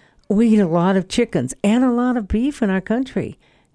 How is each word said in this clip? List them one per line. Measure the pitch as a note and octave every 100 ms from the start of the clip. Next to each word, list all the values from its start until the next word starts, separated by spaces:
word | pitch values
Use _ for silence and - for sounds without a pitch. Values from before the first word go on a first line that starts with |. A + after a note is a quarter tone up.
| _ _ -
we | G#3 A#3
eat | G#3+
a | F3+
lot | E3+ F3+ F#3+
of | F3+
chickens | - A#3 E3+ B2+ -
and | G3+ A#3
a | B3+
lot | A#3+ B3 B3
of | G3
beef | G#3+ C4+ -
in | G#3
our | F#3+
country. | F#3 A3+ C4 G3 - - _ _ _